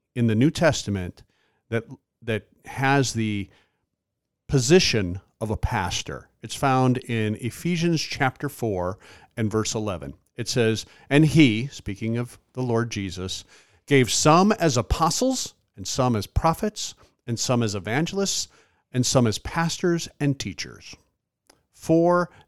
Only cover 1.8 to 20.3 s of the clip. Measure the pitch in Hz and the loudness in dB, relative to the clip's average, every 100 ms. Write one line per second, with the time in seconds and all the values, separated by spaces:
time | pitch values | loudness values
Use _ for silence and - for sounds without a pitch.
1.8 | 113 127 _ _ 113 107 - _ - - | -6 -14 _ _ -6 -6 -6 _ -14 -2
2.8 | 135 139 127 113 110 104 95 _ _ _ | 2 2 2 -2 -2 -4 -6 _ _ _
3.8 | _ _ _ _ _ _ - 143 120 180 | _ _ _ _ _ _ -2 0 6 4
4.8 | - 113 92 95 - _ 113 107 - 117 | 6 0 -2 -6 -12 _ -6 -4 -2 -2
5.8 | 92 - - 67 - _ 117 - 139 131 | -2 -4 -8 -12 -16 _ -14 -4 0 2
6.8 | 127 123 - 117 107 107 120 - 170 175 | 2 2 -2 -2 -2 -2 -6 -6 -4 -2
7.8 | 170 160 - - 135 - 143 - 113 95 | 0 0 -2 -2 -2 -2 -8 -6 -4 -2
8.8 | 90 95 - - _ - 110 110 107 117 | -4 -6 -12 -20 _ -6 -2 0 -2 -4
9.8 | 107 87 71 71 _ - 117 127 110 110 | -4 -6 -10 -14 _ -12 -4 0 2 0
10.8 | - - - 143 156 139 139 107 139 - | -6 -20 0 4 6 6 6 4 -4 -8
11.8 | - 98 110 117 120 - _ - 127 117 | -12 -8 -4 -4 -6 -12 _ -8 -2 -2
12.8 | 117 104 98 87 92 - - - _ _ | -2 -4 -6 -6 -8 -10 -12 -20 _ _
13.8 | - 139 120 - 151 160 202 214 170 120 | 2 4 4 4 4 6 6 2 2 0
14.8 | - - 165 - 254 254 - - _ - | 0 0 0 2 0 -2 -6 -14 _ -14
15.8 | 95 - 127 113 95 - 165 175 214 - | -6 0 0 0 -2 0 0 0 -2 -6
16.8 | - - _ _ - 117 - 123 113 101 | -10 -12 _ _ -8 -6 0 0 0 -2
17.8 | 95 123 170 196 196 - - _ _ _ | -4 -2 -2 -2 -2 -4 -6 _ _ _
18.8 | _ 127 120 135 117 101 - - 165 - | _ -2 0 2 2 0 -6 -4 -4 -2
19.8 | 180 170 - - 147 | 0 0 -4 -4 -4